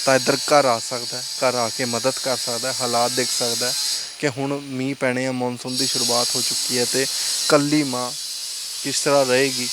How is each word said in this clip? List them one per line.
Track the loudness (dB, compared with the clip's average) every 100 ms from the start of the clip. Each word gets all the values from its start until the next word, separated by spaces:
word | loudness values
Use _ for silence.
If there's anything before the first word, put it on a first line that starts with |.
ਤਾਂ | 4 4
ਇੱਧਰ | 4 0
ਘਰ | 4 4
ਆ | 6 0
ਸਕਦਾ | -2 -6 -6 -8
ਹੈ, | -8 0
ਘਰ | 0
ਆ | 2 -2
ਕੇ | -2
ਮਦਦ | -2 0 0 -2
ਕਰ | -4 -2
ਸਕਦਾ | -2 -4 -4
ਹੈ, | -2
ਹਾਲਾਤ | 0 2 2
ਦੇਖ | 2 0
ਸਕਦਾ | 0 -2 0 -2
ਹੈ | -2 -2 -4 -6 -2
ਕਿ | -2
ਹੁਣ | 0 -4 -4
ਮੀਂਹ | -6 -4 -4
ਪੈਣੇ | 0 0 0 -2
ਆ, |
ਮੌਨਸੂਨ | -2 -2 -4 -6 -2
ਦੀ | -2
ਸ਼ੁਰੂਆਤ | 0 0 0 0 -2
ਹੋ |
ਚੁੱਕੀ | -2 -2 -2 0
ਹੈ |
ਤੇ | 0 0 0 -2 -4 -2 4
ਕੱਲੀ | 4 6 2
ਮਾਂ | 2 -2 -4 -6 -10 -8 -8 -8 -8 -6
ਕਿਸ | -4 0
ਤਰ੍ਹਾਂ | 4 4 6
ਰਹੇਗੀ | 4 4 0 -4